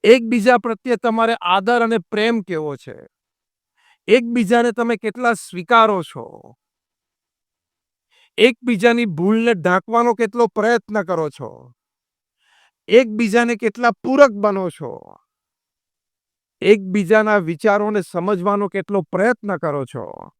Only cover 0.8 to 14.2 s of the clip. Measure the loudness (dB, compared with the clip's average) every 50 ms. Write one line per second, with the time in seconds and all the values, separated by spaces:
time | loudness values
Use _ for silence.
0.8 | _ -4 -4 -2 -2 -2 0 0 0 0 -2 -2 -2 0 0 0 2 2 2 2
1.8 | 2 0 0 -2 -4 _ -4 -2 0 0 0 -2 -4 -6 -8 -6 -6 -8 -10 -10
2.8 | -14 -20 -20 -20 -20 _ _ _ _ _ _ _ _ _ _ _ _ _ _ _
3.8 | _ _ _ _ _ 2 2 2 2 0 -2 -2 0 2 2 2 2 0 -2 -2
4.8 | -2 -4 -4 -4 -6 -10 -8 -2 -2 -2 -2 -2 -8 -14 -14 -14 -2 2 4 4
5.8 | 4 4 2 -2 -6 -8 -14 -16 -16 -16 -18 -20 -20 -20 _ _ _ _ _ _
6.8 | _ _ _ _ _ _ _ _ _ _ _ _ _ _ _ _ _ _ _ _
7.8 | _ _ _ _ _ _ _ _ _ _ _ 2 2 2 2 _ -4 -4 -4 0
8.8 | 2 0 2 2 -2 -4 -4 -2 -2 0 0 0 0 -2 -2 -2 -2 0 0 0
9.8 | -2 -2 -2 0 0 0 0 -2 -4 -4 0 -2 -2 0 _ -2 0 0 0 -2
10.8 | _ -4 -6 -6 -4 -4 -4 -4 -4 -6 -8 -12 -16 -16 -16 -20 -20 -20 _ _
11.8 | _ _ _ _ _ _ _ _ _ _ _ _ _ _ _ _ _ _ _ _
12.8 | _ 4 6 6 6 4 -2 -2 -2 2 2 0 0 0 -2 -2 -4 -6 -4 0
13.8 | -2 -2 -2 _ -4 -2 4 6